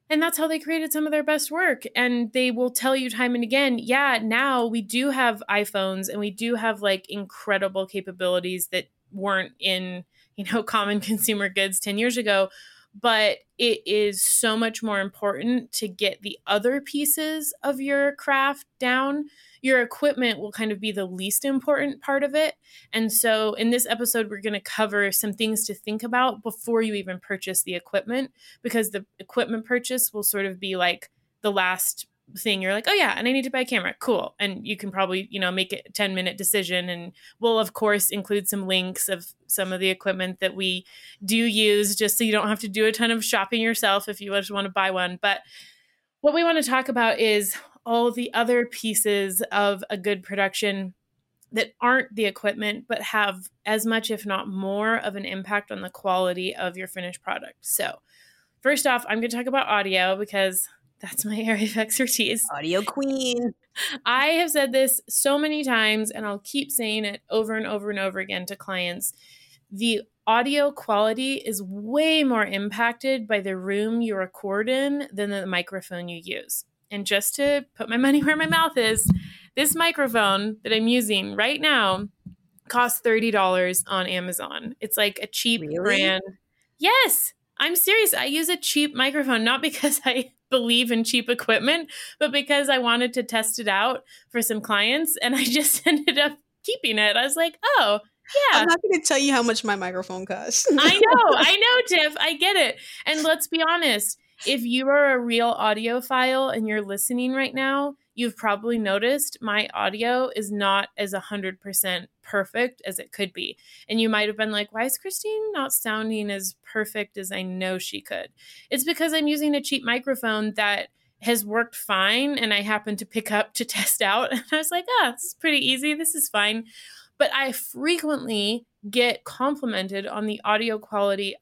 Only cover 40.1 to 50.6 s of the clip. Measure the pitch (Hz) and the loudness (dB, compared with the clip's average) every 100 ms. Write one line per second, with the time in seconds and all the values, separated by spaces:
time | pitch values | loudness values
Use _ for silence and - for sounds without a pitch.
40.1 | 185 185 180 185 190 185 180 - - - | -2 -4 -2 -4 -2 -4 -4 -8 -20 -20
41.1 | - 196 226 233 214 214 208 202 202 208 | -10 -2 2 2 4 4 4 2 0 0
42.1 | - 226 214 214 214 214 202 214 220 233 | 2 2 2 0 -2 -2 0 2 2 0
43.1 | 226 220 220 196 233 226 220 208 202 208 | 0 0 0 0 0 0 2 2 2 -2
44.1 | 196 202 196 190 202 196 190 190 185 180 | -10 -4 -4 -2 -4 -2 0 0 0 -2
45.1 | 180 202 196 - - - _ _ _ _ | -2 -2 -2 -6 -20 -20 _ _ _ _
46.1 | - 294 311 339 320 240 262 262 240 226 | 0 2 4 4 2 2 0 0 2 2
47.1 | - 220 208 196 - - _ 233 233 240 | 4 2 2 0 -6 -12 _ -2 2 2
48.1 | 233 240 220 233 247 240 - 226 208 214 | 0 -2 0 2 2 0 -4 -2 0 0
49.1 | 202 196 185 - 202 202 190 - 208 202 | 0 0 -2 -2 2 2 0 -4 -4 -2
50.1 | 196 185 196 196 - | -4 -4 -2 -2 0